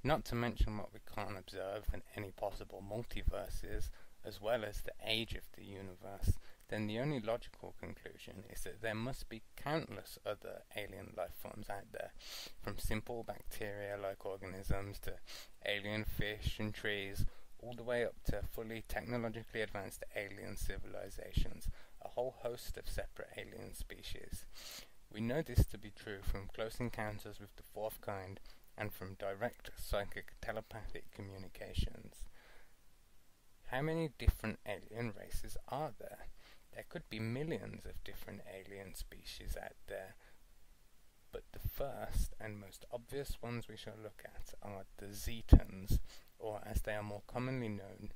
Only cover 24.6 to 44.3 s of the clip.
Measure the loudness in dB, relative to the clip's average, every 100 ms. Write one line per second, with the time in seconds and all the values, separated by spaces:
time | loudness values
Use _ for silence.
24.6 | -8 -10 -12 -14 -8 -2 2 2 6 8
25.6 | 6 4 -6 -8 -6 0 2 2 -2 -2
26.6 | -2 0 0 2 -2 -2 -6 -8 -10 -12
27.6 | -10 -4 -4 -2 -4 -4 -4 -8 -10 -12
28.6 | -14 -2 -2 -2 -6 -2 -2 2 0 -2
29.6 | -8 -4 2 2 2 -2 -6 -6 -2 -2
30.6 | -4 -6 -2 -2 -4 -6 -6 -6 -8 -8
31.6 | -2 2 2 0 -10 -8 -8 -8 -14 -14
32.6 | -14 -16 -18 -20 -20 -20 -20 -20 -20 -10
33.6 | 0 2 4 4 2 6 4 6 -2 -2
34.6 | -4 -4 -4 -2 -2 -4 0 0 2 -2
35.6 | -2 -2 -2 -4 -10 -8 -8 -8 -12 -16
36.6 | -12 -12 -8 -8 -6 -2 0 0 0 -2
37.6 | -4 -6 -4 -4 -2 -4 -4 -6 -8 -10
38.6 | -8 -8 -8 -6 -6 -8 -8 -6 -2 -2
39.6 | -2 -8 -6 -6 -6 -12 -16 -18 -18 -18
40.6 | -18 -18 -20 -20 -20 -20 -10 -10 -8 -2
41.6 | 0 2 0 0 4 6 6 2 -2 -4
42.6 | -8 -12 -6 -6 -2 -4 0 -2 0 -2
43.6 | -4 -8 -8 -8 -10 -10 -8